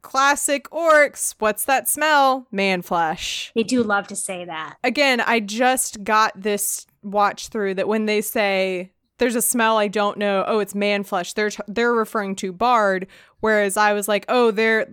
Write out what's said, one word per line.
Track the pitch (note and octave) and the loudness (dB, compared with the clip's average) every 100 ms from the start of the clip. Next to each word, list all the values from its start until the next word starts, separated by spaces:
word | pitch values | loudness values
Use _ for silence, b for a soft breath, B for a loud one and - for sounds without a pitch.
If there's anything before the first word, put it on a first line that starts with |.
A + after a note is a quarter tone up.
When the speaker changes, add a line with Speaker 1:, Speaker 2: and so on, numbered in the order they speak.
Speaker 1:
classic | - C4+ C#4 C#4+ - C#4+ - | -4 0 2 2 0 -2 -4
orcs, | D#4 E4 D4+ C#4+ - - - | -2 4 6 6 0 -8 -2
"What's | G#3+ G#3 - | -2 0 0
that | C4 - | 0 0
smell?" | - D4+ D4 C4+ C4 B3+ | 0 2 4 4 2 -4
Man | G3 G3 F3+ | -2 0 0
flesh. | F3+ F3+ E3 E3 - - - A3+ | -2 -2 0 -2 -6 -8 -4 -2
Speaker 2:
They | |
do | A3 B3+ | 0 0
love | G#3+ G3+ G3 | 2 0 -2
to | G3+ | -10
say | - F#3 F3 | -10 -10 -10
that. | D#3+ D#3 - | -10 -12 -4
Speaker 1:
Again, | B3 A#3+ C#4 B3 | -4 2 2 2
I | - A#3 | 2 0
just | G3+ G#3+ B3+ B3+ - G#3+ | -2 0 2 2 -2 -6
got | G3+ A3 A3 - | 0 2 2 0
this | G#3 G#3 - - - _ | -4 -2 -4 -6 -12 _
watch | G#3 G3+ G3+ - - | -4 0 0 0 -10
through | A3+ G3 F#3 | -4 -4 -2
that | G3 | -2
when | A3 G#3+ | 0 0
they | G#3 | -2
say, | G#3+ A#3+ G3+ F#3+ F#3+ F#3 F#3 _ _ _ | -2 -2 0 0 -2 -4 -8 _ _ _
"There's | A#3+ A#3 | -2 0
a | |
smell | A3+ B3 A3 A3 | -2 0 2 2
I | G#3 | 0
don't | G#3 G#3 - | 0 -2 -2
know. | G#3 G3 - | -2 0 0
Oh, | F3+ | -2
it's | G3+ G3+ | -2 -2
man | G3+ G3+ | -2 -2
flesh." | G3 G3 F3 | -2 -4 -4
They're, | - G#3 | -4 -4
t-, | - - | -4 -8
they're | G3+ A#3 A#3+ | -2 0 0
referring | G#3+ A3+ G3 G3 | -2 -4 -4 -6
to | F#3+ | -8
Bard, | F3+ A#3+ A#3+ G3+ F#3 F#3+ b b b | -2 2 4 2 0 -6 b b b
whereas | A3 G#3+ G3+ G3+ | 0 2 2 2
I | G#3 | 2
was | G#3 G3+ | 2 0
like, | G#3 - | -2 0
"Oh, | B3 A#3 | 2 2
they're," | G#3 A3+ A3 - | 2 2 2 -2